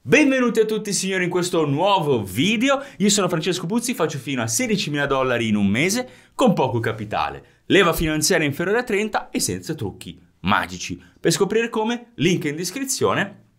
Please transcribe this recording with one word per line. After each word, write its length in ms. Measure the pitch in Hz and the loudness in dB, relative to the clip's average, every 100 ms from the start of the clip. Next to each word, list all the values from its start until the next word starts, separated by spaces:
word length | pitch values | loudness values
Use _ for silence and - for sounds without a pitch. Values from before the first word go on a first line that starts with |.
Benvenuti 600 | - 233 294 262 247 226 | 4 6 6 4 2 2
a 40 | 214 | 2
tutti 260 | 220 208 | 0 -2
signori 320 | 185 190 190 | -4 -2 -2
in 60 | 175 | 0
questo 360 | 180 170 165 151 | 0 0 0 2
nuovo 560 | 139 190 196 147 127 | 2 2 2 2 0
video, 580 | 95 92 170 226 262 277 269 - | 0 -2 0 2 2 0 -2 0
io 100 | 208 | 2
sono 200 | 202 180 | 2 2
Francesco 380 | 170 165 175 170 | 0 -2 -4 -2
Puzzi, 260 | 226 233 | -2 -2
faccio 260 | 247 160 147 | -2 -2 -2
fino 240 | 123 135 | -6 -4
a 40 | 127 | -2
sedicimila 600 | 117 247 208 - 147 143 | -2 0 0 0 -2 0
dollari 420 | 135 131 120 113 | 0 2 0 2
in 80 | 104 | 2
un 100 | 101 | 2
mese 420 | 107 170 226 247 - - - | 2 0 -2 -6 -12 -20 2
con 180 | 254 | 2
poco 240 | 160 131 117 | 4 0 0
capitale, 840 | 117 110 107 92 76 71 - _ _ | -4 -6 -6 -4 -4 -6 -18 _ _
leva 260 | 165 180 | 4 4
finanziaria 540 | 160 165 156 151 180 151 | 2 -2 0 0 2 0
inferiore 320 | 135 175 220 | -2 0 0
a 60 | |
trenta 460 | 247 202 214 - - | 0 -4 -2 -4 -6
e 100 | - | -6
senza 340 | - 90 - | -4 -6 -8
trucchi 440 | 156 101 - - 85 _ _ | -8 -8 -10 -16 -18 _ _
magici. 600 | 90 98 85 90 - 90 - _ | 0 0 0 -8 -10 -12 -14 _
Per 140 | - | 0
scoprire 360 | 165 190 220 233 | 2 2 2 0
come, 440 | 226 220 233 - | -2 -2 -4 -8
link 300 | - 160 180 | -2 0 0
in 120 | 147 151 | -2 -4
descrizione 920 | 180 269 269 - 104 117 196 - _ | -6 -6 -6 0 0 0 -2 -8 _